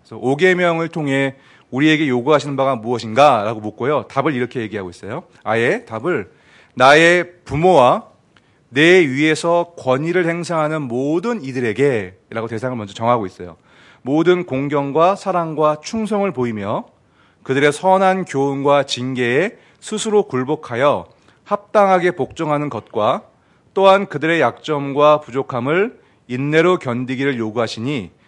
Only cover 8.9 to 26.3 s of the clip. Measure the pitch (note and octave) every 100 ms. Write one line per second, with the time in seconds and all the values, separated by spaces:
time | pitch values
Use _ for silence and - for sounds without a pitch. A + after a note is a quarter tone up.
8.9 | F#3 D3 C3 D#3 D3+ E3+ E3+ E3+ - C3
9.9 | C3 D#3+ F3 E3 E3+ E3+ E3 D3+ D#3 C3+
10.9 | A#2+ C#3 E3+ A#3 A3+ C3+ B2+ A#2 G#2 C#3+
11.9 | A2+ F#2 F#2 _ A2 A2+ A2 B2+ B2 G2+
12.9 | G2 A#2 A#2+ F#2 - F2 E2 _ _ -
13.9 | _ B2 D#3 E3 F3+ F3 C3 C#3 D3 C#3
14.9 | C#3+ F3 G3 G3 F3 E3 D3+ D3+ D3+ -
15.9 | A3+ G#3 G#3 G3 B2+ A#2+ G#2+ G2 D3+ -
16.9 | _ _ _ _ _ - C3+ D3 C#3+ F#3+
17.9 | F#3+ F#3+ F#3+ F3+ C#3 C#3 C#3 C#3 C#3+ C3+
18.9 | A#2+ C3 B2+ A#2+ C3 G3+ - _ _ -
19.9 | G#3+ A3 G#3 G3 B2+ C3 D#3 - A#2 C#3+
20.9 | G2+ E2 _ _ _ - G#3 - G#3+ G3
21.9 | F#3 F3 F3 C3 - D#3 D3 D3 A2 -
22.9 | A2 G#2+ F#3+ - _ _ _ _ G3 F#3+
23.9 | G3 G3+ D3 D#3+ E3 B2 - - D3 C#3
24.9 | C#3 D3+ D3 C3 B2+ C3 B2 B2+ E3+ A3+
25.9 | - _ _ -